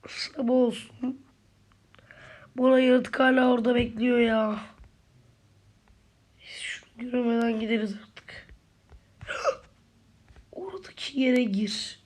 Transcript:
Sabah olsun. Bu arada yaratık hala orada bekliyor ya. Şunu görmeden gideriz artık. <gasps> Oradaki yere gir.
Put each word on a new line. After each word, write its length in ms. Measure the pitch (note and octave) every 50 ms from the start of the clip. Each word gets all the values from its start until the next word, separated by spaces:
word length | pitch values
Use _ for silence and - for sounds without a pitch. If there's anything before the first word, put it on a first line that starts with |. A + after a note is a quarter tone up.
| _ -
Sabah 460 | - - - - - D#4 C4+ A#3 B3+
olsun. 680 | B3+ B3+ A#3 - - - - - - B3 B3+ C4+ - - _ _ _ _ _ _ _ _ _ _ _ _ _ _ - _ _ - - - - - - - - _
Bu 120 | - B3+ C4
arada 120 | C4 C4
yaratık 400 | C4 B3+ B3 B3+ B3 - - -
hala 320 | C4 B3+ B3+ C4 B3+ B3+
orada 240 | B3 A#3+ A3 B3 B3
bekliyor 440 | A#3+ A#3+ A#3 A#3 A3 A3+ B3 B3 A#3+
ya. 400 | A#3 A3+ A3 A3 A3 G#3+ G#3+ G#3+ - - - _ - - _ _ _ _ _ _ _ _ _ _ _ _ _ _ _ _ _ _ _ _ _ _ _ _ _ _ _ _ _ _
Şunu 720 | - - - - - - - - - _ _ A3+ A#3 B3
görmeden 480 | A#3+ B3 A#3+ A#3 A#3 A#3 A#3 A#3 A3+ A3
gideriz 360 | A3 G#3+ A#3 A3 G#3+ G3+ G3+
artık. 520 | - - - _ - _ - - - - - - _ _ _ _ _ _ _ - - _ _ _ _
<gasps> 480 | - - - - - - C5 - - - _ _ _ _ _ _ _ _ _ _ _ _ - - - _
Oradaki 680 | - - F#4 F#4+ - G4 F#4+ - - - - - - C#4
yere 240 | C4 B3+ B3+ B3 B3
gir. 600 | G#3+ F#3+ G3 G#3+ G#3 - - - - - _ _